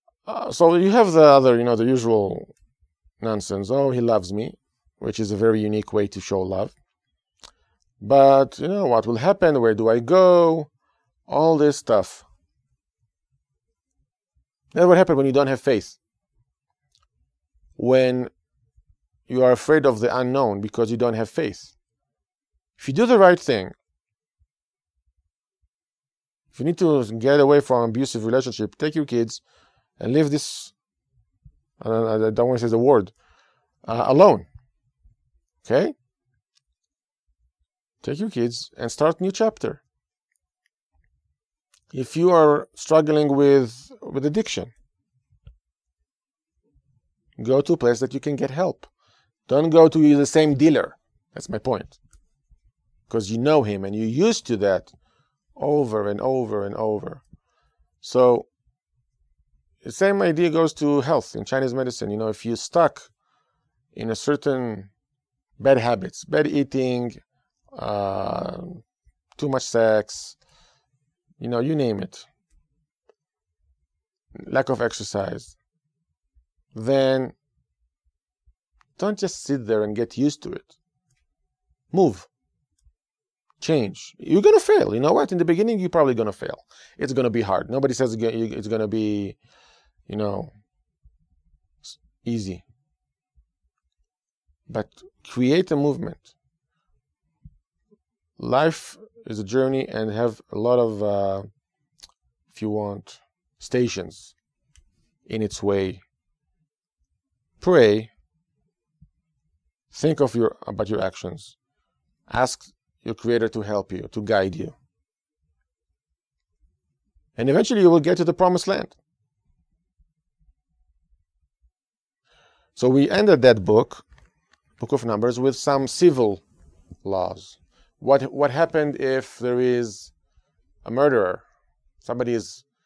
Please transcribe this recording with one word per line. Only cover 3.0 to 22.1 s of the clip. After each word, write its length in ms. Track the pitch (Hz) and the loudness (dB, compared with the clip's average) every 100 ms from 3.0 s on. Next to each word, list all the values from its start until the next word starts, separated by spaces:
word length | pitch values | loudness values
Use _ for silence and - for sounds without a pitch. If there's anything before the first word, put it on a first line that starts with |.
| _ _ | _ _
nonsense. 480 | 113 104 - 98 98 | -6 -6 -6 -8 -4
"Oh, 220 | 135 139 | -2 -2
he 80 | 123 | 0
loves 320 | 117 107 90 | 0 0 -2
me," 260 | 101 117 - _ _ _ - | -8 -8 -12 _ _ _ -12
which 200 | - 110 | -10 -6
is 120 | 104 | -4
a 40 | 101 | 0
very 240 | 113 110 | 2 2
unique 320 | 104 107 - | 0 -4 -4
way 160 | 107 101 | -4 -4
to 140 | 101 | -6
show 200 | - 98 | -6 -4
love. 320 | 92 92 107 _ _ _ _ _ _ _ - _ _ _ _ _ | -4 -6 -8 _ _ _ _ _ _ _ -20 _ _ _ _ _
But, 600 | 104 139 139 135 127 - | 2 6 8 6 4 -2
you 100 | 160 | -6
know, 160 | 202 160 | -2 0
what 200 | 117 107 | 0 0
will 120 | 113 | 0
happen? 420 | 160 196 170 139 | 0 2 2 4
Where 160 | 117 110 | 2 2
do 140 | 113 | 2
I 100 | 120 | 0
go? 680 | 120 185 180 175 165 160 147 _ _ _ _ _ - | 2 4 6 6 4 0 -6 _ _ _ _ _ -6
All 300 | 139 160 156 | 0 2 4
this 180 | 147 143 | 2 0
stuff. 480 | - 107 90 - _ _ _ _ _ _ _ _ _ _ _ _ _ _ _ _ _ _ _ _ _ _ _ _ _ | 0 0 0 -8 _ _ _ _ _ _ _ _ _ _ _ _ _ _ _ _ _ _ _ _ _ _ _ _ _
That 140 | - 180 | 2 6
will 80 | 180 | 6
happen 220 | 180 135 | 6 2
when 80 | 139 | 2
you 80 | |
don't 140 | 131 135 | 2 2
have 140 | 127 | 0
faith. 360 | - 110 - - _ _ _ _ _ _ _ _ _ _ _ _ _ _ _ _ _ - | 0 -2 -4 -16 _ _ _ _ _ _ _ _ _ _ _ _ _ _ _ _ _ -6
When 540 | 120 131 127 127 123 _ _ _ _ _ _ _ _ _ - | 2 2 2 0 -6 _ _ _ _ _ _ _ _ _ -6
you 160 | 127 | 2
are 120 | 127 | 4
afraid 320 | 120 - 156 139 | 4 4 4 4
of 160 | 110 | 2
the 140 | 117 123 | -2 -2
unknown 440 | 123 135 120 101 | -2 -2 -2 -4
because 320 | 104 - 110 | -6 -4 -2
you 60 | 117 | 0
don't 160 | 120 | -2
have 160 | 110 110 | -2 -4
faith. 460 | - 135 - - _ _ _ _ | -6 -6 -8 -18 _ _ _ _